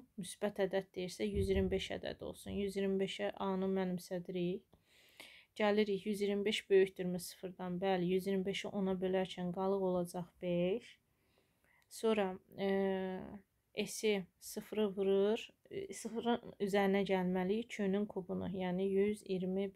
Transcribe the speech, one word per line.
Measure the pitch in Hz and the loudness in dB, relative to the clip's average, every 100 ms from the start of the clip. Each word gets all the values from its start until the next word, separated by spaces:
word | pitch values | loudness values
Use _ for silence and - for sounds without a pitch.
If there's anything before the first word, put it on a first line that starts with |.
| 254 - | -6 -12
müsbət | 180 - 208 208 190 | -12 -4 -4 0 0
ədəd | 190 185 | 0 -4
deyirsə, | - 180 - 214 | -6 -8 -2 -2
yüz | 202 196 | 0 2
iyirmi | 190 190 | 2 2
beş | 185 - 180 | 0 -2 -6
ədəd | - - | -6 -6
olsun. | - - 196 | -8 -10 -8
Yüz | 190 202 196 | -4 -2 -2
iyirmi | 196 190 | 0 0
beşə | 190 - 202 - 196 | 0 -2 -6 -4 -2
A-nı | 190 190 190 | 0 0 0
mənimsədirik. | 185 180 - 185 175 185 175 190 - - _ _ - - - - - - | 0 -2 -4 -6 -4 -2 -2 -2 -8 -20 _ _ -20 -20 -20 -20 -14 0
Gəlirik, | 208 208 214 196 214 | 2 4 4 0 -2
yüz | 202 | -2
iyirmi | 202 202 | 0 0
beş | 202 214 - | 0 -2 6
böyükdürmü | 196 190 - 180 180 | 6 6 4 -4 -4
sıfırdan? | - - 185 185 185 180 | -6 -10 -10 -8 -6 -2
Bəli, | 190 190 | 2 2
yüz | 175 185 185 | 4 2 2
iyirmi | 196 | 0
beşi | 185 190 - | 0 -2 -4
ona | 202 190 190 | -2 0 0
bölərkən | 185 190 185 - 180 | 2 0 0 -2 -4
qalıq | 180 190 196 185 | 0 0 2 2
olacaq | 180 175 180 175 _ | 2 0 -4 -10 _
beş. | 180 175 180 220 - - _ _ _ _ _ _ _ _ _ | -2 2 2 0 -4 -18 _ _ _ _ _ _ _ _ _
Sonra, | - 226 214 190 190 - - | -2 2 4 2 -2 -10 -4
e, | 196 196 196 190 190 185 - 202 - _ _ - 208 | 0 2 2 0 -2 -6 -10 -14 -20 _ _ -6 -6
S-i | - 220 202 180 _ | -2 0 0 -2 _
sıfırı | - - 214 208 214 | -12 -12 -6 -2 -2
vurur, | 196 196 196 202 226 - _ _ | 0 2 4 4 2 -4 _ _
e, | - - | -8 -8
sıfırın | - 226 226 233 240 - - | -8 -8 -4 0 -2 -4 -6
üzərinə | 202 202 196 196 196 | 0 4 4 4 4
gəlməliyik, | 190 180 185 180 220 | 2 2 2 2 0
iki-nin | 233 - 196 196 208 | -2 -2 0 0 0
kubunu, | 202 175 190 190 | -4 -6 -4 -4
yəni | 185 185 180 | -4 -2 0
yüz | 196 190 202 208 | 2 2 2 0
iyirmi | - 185 185 190 196 | -4 -2 0 -2 -2